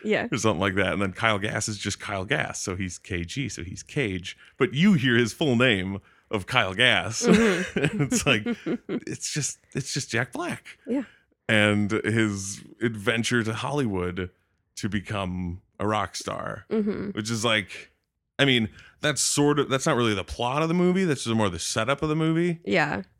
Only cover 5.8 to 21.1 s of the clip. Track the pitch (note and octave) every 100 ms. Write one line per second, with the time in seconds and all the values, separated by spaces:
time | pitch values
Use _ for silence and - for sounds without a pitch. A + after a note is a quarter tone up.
5.8 | F#2 G2 - _ - G#2+ F#2 B2+ F#2+ F#2+
6.8 | B2 G2+ F2+ A2+ - G#3 A3+ F3 F#3 -
7.8 | C#3+ G#3+ C#3 A#3+ - A2+ G#2+ A#3 - -
8.8 | - - - - - D3+ C3+ - _ C#3+
9.8 | - C#3+ - A#2 C3+ - E4+ - - -
10.8 | - C4 A3+ _ _ _ - A2 G#2 G#2
11.8 | G2+ G#2+ - A2+ A2 G2 G2 - - -
12.8 | A#2+ A2 G2+ A#2 A2+ B2 G#2+ A2 C3 D3
13.8 | A#2+ F#2+ F2+ F2+ F2+ - _ _ _ -
14.8 | G#2+ G2 F2 G#2 F#2+ F2+ F2+ F2 - -
15.8 | G#2 G#2+ G2 - - - - - - A3
16.8 | G#3 F#3+ G#3 D3+ A2 A#2 A2+ A2 F#2+ -
17.8 | - _ _ _ _ - C#3 B2 G#2+ -
18.8 | - _ D3+ C#3 - - D3 D3 C3+ C3
19.8 | E3 B2+ A#2 G2 F2 - A#2+ C#3+ D#3+ F3
20.8 | F3+ F#3 F#3